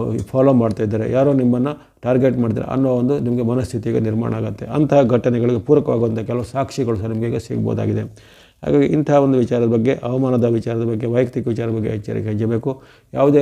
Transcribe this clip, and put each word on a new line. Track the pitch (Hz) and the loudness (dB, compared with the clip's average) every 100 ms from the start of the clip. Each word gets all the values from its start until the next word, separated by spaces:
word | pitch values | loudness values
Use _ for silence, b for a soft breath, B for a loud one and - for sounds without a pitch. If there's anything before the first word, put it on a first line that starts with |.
| 117 113 104 | -4 -4 -4
ಫಾಲೋ | 135 135 | 2 4
ಮಾಡ್ತಾ | 127 113 107 | 4 2 0
ಇದ್ದಾರೆ, | 107 107 110 | -2 -2 0
ಯಾರೋ | 123 143 | 2 2
ನಿಮ್ಮನ್ನು | 135 123 123 135 147 B B | 2 2 2 0 -4 B B
ಟಾರ್ಗೆಟ್ | 117 127 131 123 | 0 2 2 2
ಮಾಡ್ತಾರೆ | 117 104 - | 0 0 -2
ಅನ್ನೋ | 131 135 | -2 0
ಒಂದು | 123 123 143 | 2 0 0
ನಿಮಗೆ | 120 123 | 0 0
ಮನಸ್ಥಿತಿಗೆ | 117 123 123 117 117 120 | 0 0 -2 -4 -2 -2
ನಿರ್ಮಾಣ | 110 110 117 | 0 -2 -2
ಆಗುತ್ತೆ. | 110 110 104 - | -4 -6 -8 -4
ಅಂತಹ | 131 147 143 | 0 2 4
ಘಟನೆಗಳಿಗೆ | 123 123 123 120 120 120 | 4 2 2 0 0 0
ಪೂರಕವಾಗುವಂಥ | - 147 131 120 117 110 | 2 2 2 0 0 -2
ಕೆಲವು | 107 120 | -4 -6
ಸಾಕ್ಷಿಗಳು | 113 131 131 - 117 110 | -6 -6 -6 -4 -4 -2
ಸಹ | 110 | -4
ನಿಮಗೆ | 110 117 | -4 -4
ಈಗ | 117 | -4
ಸಿಗ್ಬೋದಾಗಿದೆ. | - 117 110 107 107 107 - - b b b b | -6 -4 -2 -2 -2 -2 -6 -12 b b b b
ಹಾಗಾಗಿ | - 143 139 | -2 2 2
ಇಂತಹ | 151 147 143 | 2 2 4
ಒಂದು | 139 127 | 4 2
ವಿಚಾರದ | 120 123 117 | 2 0 2
ಬಗ್ಗೆ, | 113 117 135 | 2 0 -2
ಅವಮಾನದ | 120 127 131 123 | -2 -2 0 2
ವಿಚಾರದ | 117 117 117 113 | 2 0 -2 -4
ಬಗ್ಗೆ, | 117 113 120 | -2 -4 -2
ವೈಯಕ್ತಿಕ | 123 127 123 120 | 0 0 -2 -4
ವಿಚಾರದ | 113 117 | -4 -2
ಬಗ್ಗೆ | 113 110 | -2 -4
ಎಚ್ಚರಿಕೆ | 110 107 113 104 | -6 -6 -6 -4
ಹೆಜ್ಜೆ | 107 110 | -2 -2
ಬೇಕು. | 117 135 135 B B B | -2 -4 -8 B B B
ಯಾವುದೇ | 131 139 147 | 0 4 4